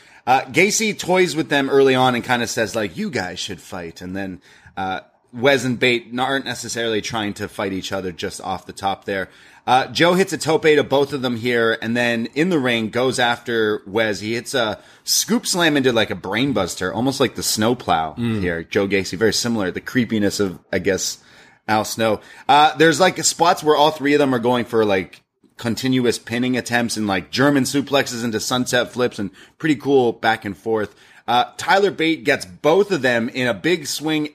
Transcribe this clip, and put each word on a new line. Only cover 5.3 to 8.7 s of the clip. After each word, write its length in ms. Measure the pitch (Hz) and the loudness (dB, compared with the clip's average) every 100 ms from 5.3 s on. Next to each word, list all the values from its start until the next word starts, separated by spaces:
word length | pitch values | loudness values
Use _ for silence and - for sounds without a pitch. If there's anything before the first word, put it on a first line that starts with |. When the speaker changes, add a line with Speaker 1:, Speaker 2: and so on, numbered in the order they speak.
Speaker 1:
Wes 320 | 120 127 139 | -2 2 2
and 140 | 127 120 | 2 0
Bate 300 | 127 117 113 | 0 0 -4
n-, 60 | 120 | -4
aren't 240 | 127 135 | -2 -2
necessarily 560 | 127 120 117 117 117 107 | -4 -10 -8 -6 -2 -2
trying 320 | 98 117 104 | -4 -4 -4
to 140 | 98 101 | -6 -8
fight 240 | - 104 | -6 -4
each 200 | 95 92 | -4 -6
other 200 | 98 92 | -6 -6
just 280 | 85 98 - | -8 -10 -8
off 240 | - 92 | -8 -8
the 60 | - | -10